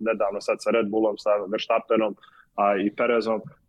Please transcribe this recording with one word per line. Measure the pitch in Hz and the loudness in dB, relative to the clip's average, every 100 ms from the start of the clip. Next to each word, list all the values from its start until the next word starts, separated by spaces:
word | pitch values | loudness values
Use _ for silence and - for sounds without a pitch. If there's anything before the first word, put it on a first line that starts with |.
nedavno | 110 107 101 101 | -2 0 -2 -2
sad | - 104 | -4 -2
sa | 107 | 0
Red | 113 104 | 0 2
Bullom, | 110 110 104 | 2 0 0
sa | 107 104 95 | 0 0 0
Verstappenom, | 104 - 113 - 113 107 - - - _ | -4 0 -2 2 0 0 -4 -16 -20 _
a, | - 101 98 | 0 2 2
i | 101 | 0
Perezom. | - 120 117 110 110 - - | 0 0 0 0 -2 -6 -18